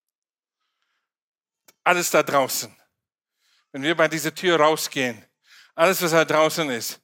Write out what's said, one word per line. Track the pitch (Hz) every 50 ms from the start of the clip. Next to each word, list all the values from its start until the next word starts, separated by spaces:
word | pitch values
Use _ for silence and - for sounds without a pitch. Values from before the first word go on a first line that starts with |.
| _ _ _ _ _ _ _ _ _ _ _ _ _ _ _ _ _ _ _ _ _ _ _ _ _ _ _ _ _ _ _ _ _ _ _ _ _
alles | 175 180 180 170 -
da | - 160 151
draußen, | 151 147 143 131 120 - - - 110 - _ _ _ _ _ _ _ _ _ _ _ _ _ _ _ _ _ _ _
wenn | - 139 135
wir | 156 170
bei | 165 160 156
dieser | 156 160 139 160 147
Tür | - - 180 170 156
rausgehen, | 151 156 160 147 - - - 143 127 123 117 104 - _ _ _ _ _ - - _ _ _
alles, | - 165 180 190 -
was | 180 165
da | 160 165 156
draußen | 139 - 151 156 156 - 170 160 143
ist, | 123 113 110 - - -